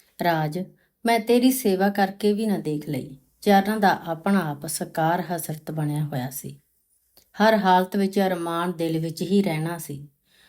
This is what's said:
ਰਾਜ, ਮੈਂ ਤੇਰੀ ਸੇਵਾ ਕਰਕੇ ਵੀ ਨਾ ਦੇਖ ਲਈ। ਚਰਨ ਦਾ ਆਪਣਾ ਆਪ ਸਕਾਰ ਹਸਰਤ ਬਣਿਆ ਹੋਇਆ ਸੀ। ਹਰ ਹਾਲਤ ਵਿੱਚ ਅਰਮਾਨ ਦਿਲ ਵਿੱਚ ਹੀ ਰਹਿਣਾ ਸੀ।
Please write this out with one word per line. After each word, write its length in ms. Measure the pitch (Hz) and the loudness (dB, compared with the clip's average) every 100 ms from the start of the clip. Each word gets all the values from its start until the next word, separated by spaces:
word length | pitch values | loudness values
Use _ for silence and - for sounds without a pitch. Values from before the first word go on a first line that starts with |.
| _ - | _ -4
ਰਾਜ, 400 | 175 165 156 160 190 _ _ _ 226 | 0 2 0 -4 -8 _ _ _ 0
ਮੈਂ 140 | 233 | 0
ਤੇਰੀ 320 | 226 240 254 | 4 4 4
ਸੇਵਾ 380 | 262 208 185 202 | 2 2 2 2
ਕਰਕੇ 440 | 202 196 196 208 | 2 0 0 0
ਵੀ 120 | 208 220 | 2 0
ਨਾ 120 | 185 | -2
ਦੇਖ 320 | 156 151 151 | -2 -4 -4
ਲਈ। 280 | 147 - - _ _ | -6 -8 -14 _ _
ਚਰਨ 380 | - 196 190 220 | 4 4 4 2
ਦਾ 260 | 196 - 170 | 2 2 -2
ਆਪਣਾ 340 | 160 196 196 | -6 0 0
ਆਪ 260 | 156 139 156 | 0 -6 -8
ਸਕਾਰ 580 | - 165 - 160 175 165 170 | -8 -6 0 0 0 -2 -6
ਹਸਰਤ 360 | 156 151 - | -6 -10 -8
ਬਣਿਆ 320 | 156 151 147 | -4 -4 -2
ਹੋਇਆ 260 | 151 139 135 | -4 -4 -8
ਸੀ। 300 | - 139 139 _ _ _ _ _ _ _ - | -10 -14 -16 _ _ _ _ _ _ _ 0
ਹਰ 160 | 214 220 | 2 4
ਹਾਲਤ 380 | 190 185 185 202 | 4 4 2 0
ਵਿੱਚ 240 | 190 196 | -2 0
ਅਰਮਾਨ 520 | 190 180 170 170 180 | 0 0 -4 -4 -4
ਦਿਲ 280 | 165 165 160 | -4 -2 -2
ਵਿੱਚ 220 | 165 160 | -4 -6
ਹੀ 220 | 170 202 | 0 0
ਰਹਿਣਾ 340 | 196 156 160 170 | 2 -2 -4 -6
ਸੀ। 300 | - 143 143 _ _ _ | -10 -14 -14 _ _ _